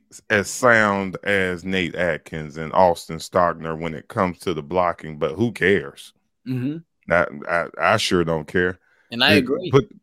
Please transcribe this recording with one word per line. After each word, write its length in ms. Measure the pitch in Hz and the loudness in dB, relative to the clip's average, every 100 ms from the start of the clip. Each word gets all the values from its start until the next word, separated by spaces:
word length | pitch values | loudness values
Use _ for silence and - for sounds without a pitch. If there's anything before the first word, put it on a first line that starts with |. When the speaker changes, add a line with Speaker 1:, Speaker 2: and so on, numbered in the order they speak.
| _ - - | _ -20 -2
Speaker 1:
as 180 | 104 92 | 0 0
sound 680 | - 127 113 107 98 95 87 | 2 6 6 4 2 -2 -6
as 400 | - 101 92 87 | -2 0 0 -4
Nate 300 | 90 95 85 | -2 -2 -2
Atkins 600 | - 87 76 - 80 78 76 | 0 -2 -2 -6 -10 -10 -10
and 160 | 78 | -2
Austin 460 | - 92 85 - 82 | 4 4 2 -4 -10
Stogner 600 | - 92 85 80 80 80 | -2 0 2 0 -6 -6
when 140 | 82 | -6
it 140 | 76 - | -8 -8
comes 300 | 113 92 85 | -2 -2 -2
to 140 | - | -6
the 80 | 78 | -6
blocking, 560 | 73 90 87 80 78 76 | -2 0 0 -2 -8 -4
but 160 | 78 | -4
who 180 | 80 120 | 0 -2
cares? 600 | 95 90 98 69 - - _ _ _ 127 | 0 2 2 -2 -12 -20 _ _ _ -8
Speaker 2:
Mm-hmm. 320 | 127 131 160 - _ - | -6 -6 -8 -14 _ 0
Speaker 1:
I, 140 | 85 - 73 - | 0 0 -4 -4
I, 460 | 85 78 - 85 | -4 -4 -2 2
I 20 | 110 | 2
sure 280 | - 92 | 2 2
don't 220 | 82 82 76 | 2 -2 -2
care. 320 | 92 90 87 _ _ _ | 0 0 -2 _ _ _
Speaker 2:
And 140 | 117 | 0
I 80 | 135 | 4
Speaker 1:
It, 40 | 151 | 4
Speaker 2:
agree. 320 | 123 156 180 | 2 -2 2
Speaker 1:
put, 180 | 135 - - | 2 2 -6